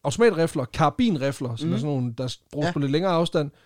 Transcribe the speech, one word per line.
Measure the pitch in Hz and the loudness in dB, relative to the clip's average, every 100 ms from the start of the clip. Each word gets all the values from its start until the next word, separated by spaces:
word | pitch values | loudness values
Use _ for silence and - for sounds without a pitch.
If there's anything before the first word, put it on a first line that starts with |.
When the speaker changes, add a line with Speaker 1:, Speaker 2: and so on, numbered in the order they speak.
Speaker 1:
automatrifler, | 143 147 233 165 165 151 | -4 2 4 4 0 -2
karabinrifler, | 123 - 151 - 240 156 135 - 127 113 | -4 0 2 2 2 2 -2 -4 -6 -4
som | 160 | -2
Speaker 2:
Mhm. | |
Speaker 1:
er | 196 | -2
sådan | 147 | -2
nogle, | 139 123 113 | -2 -2 -4
der | 127 - _ | -6 -8 _
bruges | 143 170 | -4 -2
Speaker 2:
Ja. | |
Speaker 1:
på | 160 | 0
lidt | 139 | 0
længere | 151 190 | 2 2
afstand, | 165 170 170 147 - | 2 2 0 -2 -8